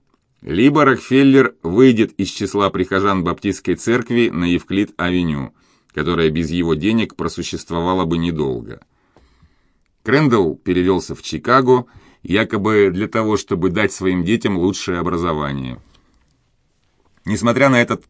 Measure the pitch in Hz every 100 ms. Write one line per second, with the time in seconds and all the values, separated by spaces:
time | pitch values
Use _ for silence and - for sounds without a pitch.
0 | _ _ _ _ - 85 135 147 139 117
1 | - 131 139 135 120 - 82 98 131 110
2 | 101 - 95 - 98 101 98 90 90 98
3 | 98 95 85 - 101 92 - 85 - 123
4 | 117 120 117 85 87 87 - 95 104 -
5 | 87 90 87 71 64 - _ _ _ 78
6 | 76 85 80 78 80 87 82 78 95 113
7 | 104 - 80 - 82 80 - 85 85 92
8 | 85 85 85 80 69 60 55 - _ _
9 | _ _ _ _ _ _ _ _ _ _
10 | - 135 151 117 82 - - 90 90 92
11 | - 76 - 78 - 131 127 127 120 -
12 | - _ - 98 113 107 104 107 98 90
13 | 101 113 107 104 - 92 92 87 101 -
14 | 95 92 85 113 113 92 92 92 - 87
15 | 85 85 87 76 71 69 64 60 _ _
16 | _ _ _ _ _ _ _ _ _ _
17 | _ _ - 101 120 117 139 123 - 104